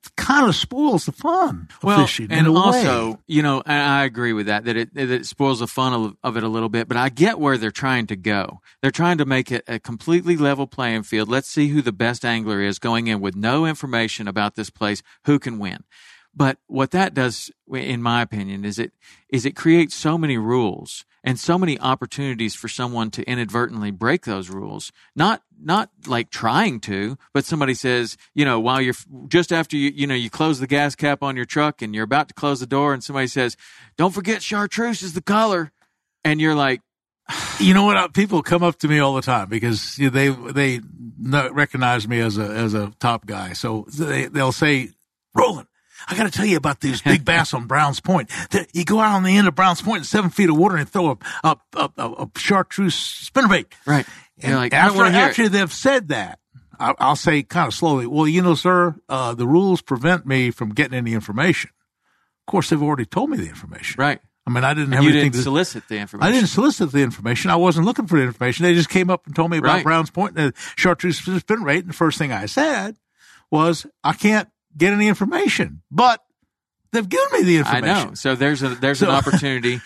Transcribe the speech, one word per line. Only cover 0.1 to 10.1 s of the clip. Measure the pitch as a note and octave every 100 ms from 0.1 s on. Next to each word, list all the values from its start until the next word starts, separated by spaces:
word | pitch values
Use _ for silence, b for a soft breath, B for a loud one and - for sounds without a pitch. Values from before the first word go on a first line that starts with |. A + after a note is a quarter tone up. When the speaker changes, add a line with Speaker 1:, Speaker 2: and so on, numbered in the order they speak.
| -
Speaker 1:
kinda | - C#4+ A#3+
spoils | - - B3+ D4 F#3+ -
the |
fun | - - F#4+ F4 E2+ - -
of |
Speaker 2:
Well, | F#3 G#3
Speaker 1:
fishing, | - - A2
Speaker 2:
and | D#3+ D#3+
Speaker 1:
in |
a | E3
Speaker 2:
also, | G3 B3 F3+ A#2+ A2+
Speaker 1:
way. | A2 -
Speaker 2:
you | D3+
know, | D3 C3+
and | D3+ D3 C#3+
I | C#3
agree | C3+ A#2 A#2+
with | A2 G#2
that, | G#2 A#2
that | A2+
it, | A#2
that | C#3 C3
it | B2
spoils | - - C#3 A#2+
the | A#2+
fun | - C3
of, | A#2+ A2 -
of | B2+ A2+
it |
a | A2
little | A2+ A2+
bit, | A#2 A2+
but | B2
I | C3
get | A#2 G3+ A3+
where | C#3+ B2+
they're | A2
trying | - C3+ B2 A2
to | G2
go. | G2+ G2+ F#2+ - b b
They're | C3+
trying | D3 F3 E3+
to |
make | C3+ C3 B2+
it | A#2+ -
a | A#2
completely | - A2+ -